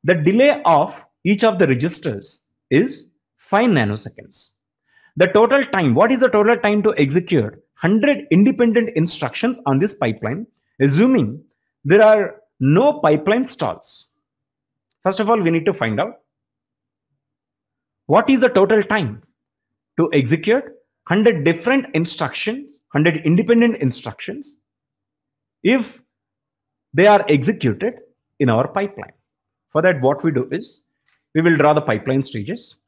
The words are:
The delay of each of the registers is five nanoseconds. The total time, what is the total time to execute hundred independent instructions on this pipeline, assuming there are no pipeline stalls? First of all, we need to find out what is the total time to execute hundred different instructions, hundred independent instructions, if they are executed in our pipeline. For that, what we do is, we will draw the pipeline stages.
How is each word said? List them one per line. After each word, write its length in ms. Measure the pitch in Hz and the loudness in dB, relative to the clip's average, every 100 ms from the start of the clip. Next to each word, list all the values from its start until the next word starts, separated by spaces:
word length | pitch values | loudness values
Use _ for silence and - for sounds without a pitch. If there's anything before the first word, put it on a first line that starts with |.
| 147 | 0
The 80 | |
delay 480 | 180 151 220 285 285 170 | 0 2 4 2 2 2
of 380 | 156 190 - _ _ | 2 0 -8 _ _
each 200 | 170 202 | -2 0
of 140 | 226 185 | 0 2
the 100 | 156 | 0
registers 760 | 127 160 - 147 104 - - _ _ _ | 0 -4 -6 -10 -10 -14 -20 _ _ _
is 400 | 139 254 - - _ _ _ | 0 0 -6 -20 _ _ _
five 320 | _ 196 240 | _ 0 2
nanoseconds. 800 | 160 104 107 - - - - - _ _ _ _ _ _ - | 0 -2 -6 -12 -20 -20 -20 -20 _ _ _ _ _ _ -2
The 100 | 180 | 0
total 380 | 208 233 277 262 | 2 2 2 0
time, 300 | 190 151 117 | -2 0 2
what 160 | 220 | 2
is 80 | 254 | 2
the 100 | 247 | 2
total 280 | 208 208 240 | 2 2 2
time 260 | 208 208 | 0 0
to 100 | 208 - | -2 0
execute 600 | 139 160 175 160 107 - _ | 0 0 0 -2 -2 -8 _
hundred 540 | _ 165 214 285 285 - | _ -2 0 0 -2 0
independent 600 | 156 214 262 233 226 226 - | 2 2 2 0 0 -2 -4
instructions 640 | 165 - 131 - 240 254 143 | -4 -4 -8 -4 -6 -4 -2
on 140 | 135 | 0
this 160 | 202 - | -2 -2
pipeline, 500 | 120 107 110 156 226 _ _ _ | -6 -4 -8 -10 -14 _ _ _
assuming 600 | 139 143 247 262 110 139 _ _ _ _ | 0 2 2 2 -2 -8 _ _ _ _
there 200 | 143 196 | 0 4
are 320 | 214 214 185 - _ _ | 6 4 0 -10 _ _
no 400 | 135 160 285 294 | 2 4 2 0
pipeline 480 | 156 151 165 233 254 | 0 0 0 -2 -4
stalls? 600 | - 127 90 - - - _ _ _ _ _ _ _ _ _ | -6 -8 -8 -16 -20 -20 _ _ _ _ _ _ _ _ _
First 180 | 185 196 | -4 -2
of 80 | 214 | 0
all, 140 | 233 | 0
we 80 | 165 | 0
need 160 | 165 165 | 0 -2
to 80 | |
find 260 | - 117 107 | -2 -4 -2
out 220 | 202 - _ _ _ _ _ _ _ _ _ _ _ _ _ _ _ _ _ _ - | -6 -8 _ _ _ _ _ _ _ _ _ _ _ _ _ _ _ _ _ _ 0
what 240 | 170 233 | 0 2
is 100 | 269 | 2
the 100 | 247 | 2
total 340 | 190 190 220 | 2 2 2
time 400 | 202 208 135 110 _ _ _ _ _ _ _ - | 0 -4 -4 -8 _ _ _ _ _ _ _ -4
to 100 | 165 | 0
execute 520 | 151 123 160 196 247 - - _ _ - | 0 0 -2 0 -2 -2 -20 _ _ -2
hundred 360 | 190 220 180 | 2 2 2
different 440 | 143 170 240 269 262 160 | -2 -2 -2 -2 -2 -4
instructions, 840 | 170 - 143 - - 254 294 _ _ | -4 -6 -8 -6 -8 -8 -14 _ _
hundred 360 | 147 165 156 156 | 0 0 0 0
independent 520 | 175 226 233 240 - | 0 2 2 2 0
instructions, 800 | 135 - 117 - - 254 - _ _ _ _ _ _ _ _ _ _ _ | -4 -6 -14 -14 -14 -14 -16 _ _ _ _ _ _ _ _ _ _ _
if 360 | 196 254 220 - _ _ _ _ _ _ _ _ _ | 0 0 -2 -16 _ _ _ _ _ _ _ _ _
they 140 | 143 202 | 2 4
are 180 | 202 196 | 4 2
executed 680 | 147 127 196 123 101 214 - - _ _ _ | 0 0 -2 -4 -2 -6 -8 -20 _ _ _
in 100 | 131 | 0
our 180 | 113 131 | 0 -2
pipeline. 460 | 98 101 - - _ _ _ _ _ _ | -6 -8 -12 -20 _ _ _ _ _ _
For 120 | 151 | -2
that, 180 | 180 151 | 0 0
what 220 | 131 143 | 0 0
we 80 | 165 | -2
do 160 | 131 127 | -4 -4
is, 320 | 156 - - _ _ _ _ _ | -8 -12 -20 _ _ _ _ _
we 80 | 156 | 0
will 160 | 170 160 | 2 4
draw 160 | 147 | 4
the 80 | 151 | 2
pipeline 420 | 139 107 131 135 | 0 -4 -2 -4
stages. 560 | 135 117 101 233 - _ | -4 -10 -10 -12 -14 _